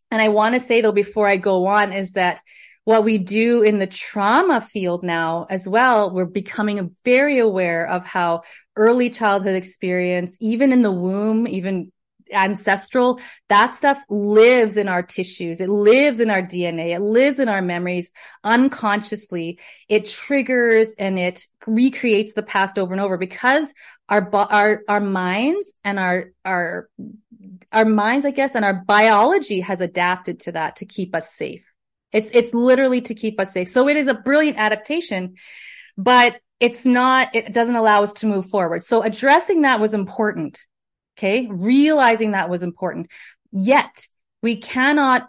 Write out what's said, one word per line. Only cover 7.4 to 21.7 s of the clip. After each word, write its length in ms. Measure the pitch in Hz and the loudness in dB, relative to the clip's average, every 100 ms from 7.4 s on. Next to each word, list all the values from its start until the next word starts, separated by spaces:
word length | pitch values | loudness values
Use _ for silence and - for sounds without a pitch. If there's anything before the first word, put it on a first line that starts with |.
| 226 185 175 165 170 | 0 0 -2 -2 -4
of 180 | 180 | -6
how 380 | 180 190 175 165 - - _ | -4 -2 -2 -2 -6 -20 _
early 360 | - 220 247 247 | 2 2 4 0
childhood 440 | 240 220 196 196 | 0 0 0 0
experience, 840 | 190 185 - 185 180 180 180 180 - | -4 -6 -8 -4 -2 -2 -2 -6 -6
even 320 | 220 233 277 | -4 0 2
in 100 | 254 | 4
the 80 | 220 | 2
womb, 560 | 180 180 196 214 220 233 | 0 -4 -2 -2 -2 -2
even 460 | 190 185 185 - _ _ _ - | -4 -6 -6 -8 _ _ _ -8
ancestral, 880 | 202 190 196 - 202 - 262 247 247 - - - | -2 -2 -2 -2 -4 -2 0 0 -2 -8 -12 0
that 260 | 202 233 | 2 2
stuff 280 | - 285 - - | 2 0 0 -2
lives 680 | 208 208 214 233 254 220 202 | -4 2 6 6 6 2 0
in 120 | 202 | -2
our 140 | 180 | -2
tissues. 580 | 180 - 180 - 170 170 | -4 -8 -8 -8 -8 -6
It 80 | 185 | -2
lives 520 | 208 208 254 294 233 | 2 4 6 4 2
in 100 | 226 | 0
our 100 | 196 | 0
D 240 | 180 180 | -2 -4
N 140 | 175 165 | -4 -4
A. 140 | 170 | -4
It 100 | 170 | -4
lives 360 | 208 226 277 269 | 0 2 2 2
in 100 | 247 | -2
our 120 | 196 | -2
memories 500 | 180 175 180 180 175 _ - - | -2 -4 -4 -6 -8 _ -20 -8
unconsciously. 1160 | 208 233 269 262 214 208 214 208 - 175 165 170 - - - | 0 2 2 -2 -4 -4 -6 -12 -10 -10 -10 -12 -18 -16 -2
It 180 | 214 214 | -2 -2
triggers 880 | - - 277 254 254 240 226 220 220 | -12 -4 -2 0 0 2 4 2 -2
and 200 | 196 190 | -4 -2
it 280 | 180 180 - _ | -4 -6 -14 _
recreates 680 | - | -4